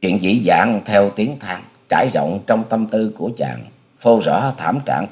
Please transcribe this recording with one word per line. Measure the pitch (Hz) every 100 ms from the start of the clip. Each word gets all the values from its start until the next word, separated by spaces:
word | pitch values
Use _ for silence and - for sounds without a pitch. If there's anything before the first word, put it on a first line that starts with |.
Chuyện | 95 98
dĩ | 92 113 104
dãn | 85 101 107
theo | 95 104 101
tiếng | 98 110 143
than | - 90 - _ _
trải | 78 95
rộng | 78 73 98 -
trong | 113 110
tâm | 113 110
tư | 110 110 107
của | 98 117
chàng, | 67 62 57 _ _ _
phô | 117 117
rõ | 82 78 135 -
thảm | 80 135 139
trạng | 65 90